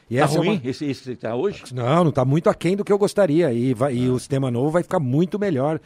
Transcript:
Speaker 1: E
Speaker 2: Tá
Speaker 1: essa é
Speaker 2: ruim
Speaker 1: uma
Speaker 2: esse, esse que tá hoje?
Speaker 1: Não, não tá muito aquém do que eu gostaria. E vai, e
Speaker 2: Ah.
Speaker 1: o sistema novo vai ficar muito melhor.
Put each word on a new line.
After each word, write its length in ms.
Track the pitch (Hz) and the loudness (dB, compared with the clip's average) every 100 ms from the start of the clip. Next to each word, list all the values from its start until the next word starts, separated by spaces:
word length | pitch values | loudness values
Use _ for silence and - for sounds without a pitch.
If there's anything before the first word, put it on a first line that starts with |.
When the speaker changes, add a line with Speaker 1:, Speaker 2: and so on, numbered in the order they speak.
| - | -4
Speaker 1:
E 100 | 120 | 0
Speaker 2:
Tá 60 | |
Speaker 1:
essa 100 | 151 | 2
é 40 | 156 | 2
Speaker 2:
ruim 120 | 170 | 0
Speaker 1:
uma 100 | 208 123 | -2 -4
Speaker 2:
esse, 140 | 135 | -6
esse 180 | 147 127 | -6 -6
que 140 | 131 113 | -10 -10
tá 180 | 113 | -6
hoje? 300 | 120 190 - - | -4 -4 -6 -10
Speaker 1:
Não, 300 | 123 120 165 | -4 0 2
não 80 | 170 | 2
tá 120 | 127 | 2
muito 240 | 127 151 214 | 2 2 2
aquém 280 | - 165 196 | 0 -2 -2
do 80 | |
que 80 | 196 | 0
eu 60 | 202 | 0
gostaria. 540 | 202 - 185 156 160 | 2 2 2 2 2
E 220 | 117 127 | 0 0
vai, 200 | 110 139 123 | 0 0 0
e 100 | 127 | 0
Speaker 2:
Ah. 60 | |
Speaker 1:
o 60 | 123 | 0
sistema 320 | - 135 131 | -2 -2 -2
novo 180 | 120 143 | 0 0
vai 140 | 175 | 0
ficar 160 | 170 185 | 0 -2
muito 360 | 127 135 180 202 | 0 0 0 -2
melhor. 440 | 202 131 143 160 | -2 0 -2 -4